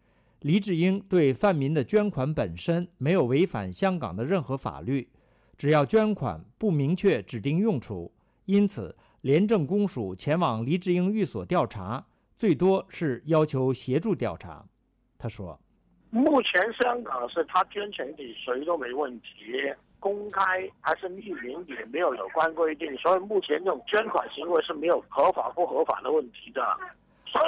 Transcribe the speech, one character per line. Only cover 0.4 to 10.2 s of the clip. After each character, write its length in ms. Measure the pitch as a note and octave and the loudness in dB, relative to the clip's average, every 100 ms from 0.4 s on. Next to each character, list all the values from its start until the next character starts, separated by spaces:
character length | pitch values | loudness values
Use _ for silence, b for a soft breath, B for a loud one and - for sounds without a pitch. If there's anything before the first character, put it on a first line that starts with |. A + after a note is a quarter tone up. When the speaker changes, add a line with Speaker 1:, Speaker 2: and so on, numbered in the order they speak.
Speaker 1:
黎 180 | C3+ G3+ | 0 2
智 160 | G3+ E3 | 2 2
英 240 | F3+ G3 - | 2 0 0
对 240 | F3+ C#3+ | 4 4
泛 220 | B2 G#3 E3 | 4 2 2
民 180 | C#3 | 2
的 100 | D#3 | 0
捐 240 | B2 G#3 G#3 | 2 2 2
款 240 | C#3 C3+ | 0 -2
本 240 | D#3 G2+ E2+ | -2 -4 -4
身 320 | - E3+ F3+ - | -2 -2 -4 -4
没 140 | C3+ | 0
有 120 | F#3 B2 | 2 4
违 220 | C3+ F#3 | 4 2
反 260 | A2+ F#2+ | 0 -6
香 240 | F2+ F#3+ F3+ | -2 0 0
港 180 | A#2 F2+ | -4 -4
的 80 | |
任 200 | C3 F#3 | -2 -2
何 120 | A2 C3+ | -2 -6
法 260 | - C#2 | -6 -8
律， 280 | F#2 C3+ - b b b b b | -4 -4 -4 b b b b b
只 140 | C#3+ | 2
要 120 | D3+ | 4
捐 300 | C#3 A3 G#3+ | 4 4 2
款 320 | G3+ B2+ D#2+ - - | 0 -4 -6 -12 -4
不 100 | G#3+ | 0
明 260 | D3+ C#3 F3+ | 2 2 2
确 280 | G3 C3 | 2 2
指 180 | F#2+ A#2 | -2 -6
定 160 | C#3 D#3+ | -2 0
用 240 | A3 D3 | 0 -2
处， 320 | - F#2 E2+ _ _ _ - | -4 -10 -10 _ _ _ 0
因 220 | G3 G3+ | 2 2
此 280 | - E2+ - b b | 0 -10 -12 b b
廉 260 | B2+ D3+ G#3 | 2 4 4
政 180 | A3 C#3 | 2 2
公 220 | G3+ G3+ | 2 0
署 260 | C3 F#2+ | -2 -6
前 260 | F#2 | -4